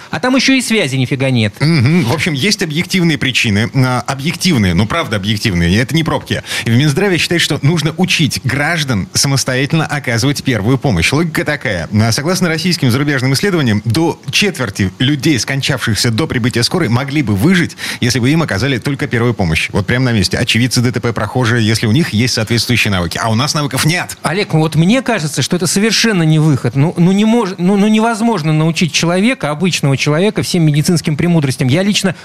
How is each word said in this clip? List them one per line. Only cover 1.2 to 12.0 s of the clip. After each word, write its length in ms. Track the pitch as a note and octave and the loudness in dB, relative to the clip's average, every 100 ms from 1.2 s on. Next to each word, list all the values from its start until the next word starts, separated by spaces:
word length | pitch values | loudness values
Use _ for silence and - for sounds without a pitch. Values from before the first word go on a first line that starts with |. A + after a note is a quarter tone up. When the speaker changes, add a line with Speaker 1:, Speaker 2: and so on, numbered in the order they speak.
| C3+ | 0
Speaker 1:
нет. 220 | B2 G#2+ - | 2 0 0
Speaker 2:
Мгм. 460 | D#3 E3 A#2 F3 A#2+ | 0 2 4 2 2
В 80 | |
общем, 180 | D#3 F3+ | 0 -2
есть 320 | C#3 G3 - | -2 0 0
объективные 540 | E3 D3 F3 F#3+ E3+ D3 | -2 -4 -2 0 2 0
причины, 520 | C3+ A2+ A2+ G2+ A2+ C#3 | -2 -2 0 0 0 0
а, 300 | B2+ B2+ - | 0 0 -4
объективные, 680 | C3+ D3 - F#3 C#3 F#2+ | -6 -4 -4 0 2 2
ну, 140 | E2+ G2+ | 2 0
правда 300 | E3 C#3+ G#2 | -2 -2 -4
объективные, 600 | G2 G#2+ A#2 F2 E2+ G#2 | -2 -2 0 0 2 2
это 160 | B2+ | 2
не 120 | E3 D#3+ | 0 0
пробки. 380 | F#3 - B2+ - - | -2 -4 -6 -6 -6
И 60 | A#2+ | 0
в 60 | A#2 | 2
Минздраве 400 | D3+ C3+ G3+ E3+ | 2 2 0 0
считают, 260 | - E3+ | 0 0
что 160 | - D3 | -2 0
нужно 320 | C#3+ E3+ D3 D#3+ | 0 0 -2 -2
учить 420 | F#3 - C#3 - A#2+ | -2 0 0 -2 -4
граждан 640 | C3 D3 E3+ C#3 G#2+ E2+ | -2 -2 -2 -2 -4 -4
самостоятельно 720 | - C#3+ C3+ - B2+ C#3 D#3+ - | -2 0 0 0 -2 0 0 -2
оказывать 600 | D3 C3+ A#2 C3+ C#3+ - | -4 -2 -2 0 -2 -2
первую 320 | A2+ G2+ C3+ | -2 2 0
помощь. 340 | D3 F2 E2 | 2 0 0
Логика 320 | C#3 E3+ E3 | 0 0 -2
такая. 460 | D3+ D3 B2 F2+ D#2 G#2+ | -4 -4 -4 -4 -2 0